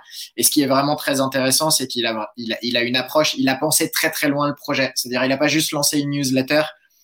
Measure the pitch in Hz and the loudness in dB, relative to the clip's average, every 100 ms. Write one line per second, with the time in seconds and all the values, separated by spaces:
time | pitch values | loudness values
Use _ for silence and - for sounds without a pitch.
0 | - - - - 117 151 135 135 143 147 | -8 -16 -10 -2 2 2 4 2 2 0
1 | - 135 131 135 131 127 156 - 127 120 | 0 0 0 0 2 2 2 0 -2 -2
2 | 117 110 107 - 113 110 117 120 120 127 | -2 -2 -6 -8 -8 -6 -2 0 0 0
3 | 123 156 151 143 131 131 151 - 160 - | 0 0 2 0 0 0 0 0 0 0
4 | 160 - 151 143 143 139 - 135 131 - | -2 0 0 0 -2 -4 -4 -2 -2 -2
5 | 123 123 131 135 151 156 156 151 143 151 | -4 -2 0 2 2 2 0 0 0 0
6 | 143 143 131 131 131 151 156 - _ _ | 0 -2 0 0 2 0 0 -6 _ _